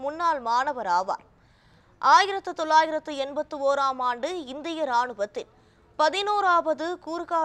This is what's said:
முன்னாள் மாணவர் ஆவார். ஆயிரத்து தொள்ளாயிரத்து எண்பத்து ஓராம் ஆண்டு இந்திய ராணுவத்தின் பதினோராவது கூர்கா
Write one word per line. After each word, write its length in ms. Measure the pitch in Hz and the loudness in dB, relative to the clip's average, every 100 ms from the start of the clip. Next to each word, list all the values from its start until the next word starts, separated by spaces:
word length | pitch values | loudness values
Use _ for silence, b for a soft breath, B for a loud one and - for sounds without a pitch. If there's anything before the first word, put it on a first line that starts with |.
முன்னாள் 360 | 277 320 339 294 226 | -10 -2 -2 0 0
மாணவர் 420 | 240 285 254 190 175 | 0 0 -4 0 0
ஆவார். 260 | 190 - _ b b b b b b b 247 | 0 -6 _ b b b b b b b 6
ஆயிரத்து 400 | 339 392 392 359 330 | 6 6 -2 -6 -6
தொள்ளாயிரத்து 520 | 311 311 320 311 311 277 269 | 4 4 4 -2 -6 -6 -4
எண்பத்து 320 | 294 294 302 277 | -4 -6 -2 0
ஓராம் 340 | 277 269 262 247 | 2 0 0 -4
ஆண்டு 240 | 240 294 370 254 | -2 -4 -6 -10
இந்திய 340 | 277 330 320 285 | -10 -8 -4 0
ராணுவத்தின் 580 | 240 247 202 208 - - b b b b - | 0 -2 -4 -8 -8 -14 b b b b 0
பதினோராவது 840 | 311 370 403 415 381 339 320 277 330 349 311 | 0 0 -2 0 4 2 2 -4 -4 -6 -8
கூர்கா 360 | 339 330 330 | -8 -4 -2